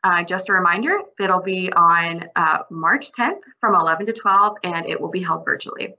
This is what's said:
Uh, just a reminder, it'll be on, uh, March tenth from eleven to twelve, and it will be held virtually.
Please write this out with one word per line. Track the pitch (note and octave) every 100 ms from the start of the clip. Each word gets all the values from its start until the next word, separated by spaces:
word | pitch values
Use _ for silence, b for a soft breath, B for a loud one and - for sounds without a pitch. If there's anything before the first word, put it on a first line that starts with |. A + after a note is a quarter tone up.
Uh, | F#3 F3
just | E3+ F#3+ F#3
a |
reminder, | F#3+ E3+ F3 C4+ G4+ G4 _
it'll | F#3+ F#3
be | F#3 F#3 F#3
on, | - E3+ E3+ E3+ E3 -
uh, | - C#3+ - -
March | E3 D#3+ C4+ -
tenth | - B3 G4+ - _
from | A3+ F#3+
eleven | E3 E3
to | G#3
twelve, | A3 G#3 G3 G#3 G#3
and | F#3 E3+
it | E3 D#3+
will | E3
be | F3
held | F3 E3
virtually. | - - - - -